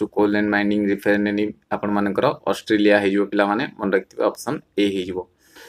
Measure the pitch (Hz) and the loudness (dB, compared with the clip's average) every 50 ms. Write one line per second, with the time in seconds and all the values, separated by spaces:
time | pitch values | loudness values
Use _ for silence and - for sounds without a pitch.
0 | 104 104 - 101 104 104 101 104 104 104 104 101 104 101 104 104 104 98 101 101 | -6 -4 0 0 0 2 2 0 0 0 0 0 0 0 0 0 0 0 -2 0
1 | - 107 104 104 104 104 104 104 107 104 - - _ _ 104 104 - 104 104 101 | 0 0 2 2 2 0 0 0 -2 -2 -4 -10 _ _ -6 -4 -2 -2 -2 0
2 | 101 101 98 113 117 139 151 - - - 98 - - - 110 104 104 104 101 104 | 0 0 0 0 0 0 0 -2 -4 -4 -4 -4 -2 -2 0 2 4 4 4 4
3 | 101 98 98 101 101 98 - 104 101 101 101 113 143 - - - 107 98 98 95 | 4 2 2 0 0 0 0 0 0 2 0 -2 -4 -6 -8 -6 -2 0 0 0
4 | - - - - - 107 - - - 120 143 160 - _ _ 101 104 101 95 98 | -2 -4 -6 -4 -2 -2 -2 -4 -6 -8 -8 -8 -10 _ _ -2 0 0 0 -2
5 | 90 92 90 92 90 - _ _ _ _ _ - - | -6 -6 -8 -8 -10 -12 _ _ _ _ _ -20 -20